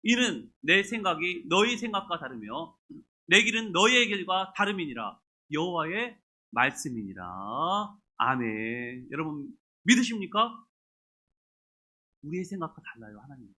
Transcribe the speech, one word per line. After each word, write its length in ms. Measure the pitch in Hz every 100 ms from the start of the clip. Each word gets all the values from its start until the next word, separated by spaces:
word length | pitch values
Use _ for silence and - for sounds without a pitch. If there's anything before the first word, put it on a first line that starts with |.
"이는 500 | 214 240 240 135 - _
내 220 | 147 190
생각이 640 | 196 233 190 160 175 175 160
너희 300 | 180 226 240
생각과 400 | 240 202 190 170
다르며 600 | 135 120 107 135 165 _ _ - - _ -
내 160 | 190
길은 300 | 226 220 220
너희의 360 | 175 220 247 226
길과 440 | 202 180 185 185
다름이니라. 640 | - 202 196 156 117 104 - _ _ _
여호와의 680 | 151 175 170 160 196 240 - _ _ _
말씀이니라." 1500 | 113 131 139 147 120 98 92 90 92 101 127 165 202 202 - _ -
아멘. 920 | 120 131 117 107 110 120 120 127 127
여러분, 480 | 143 156 151 143 - _ _
믿으십니까? 840 | 180 247 240 226 180 208 233 - _ _ _ _ _ _ _ _ _ _ _ _ _ _ _ _
우리의 220 | 143 180
생각과 380 | 185 190 160 -
달라요, 380 | - 117 107 104
하나님. 340 | 135 135 101 98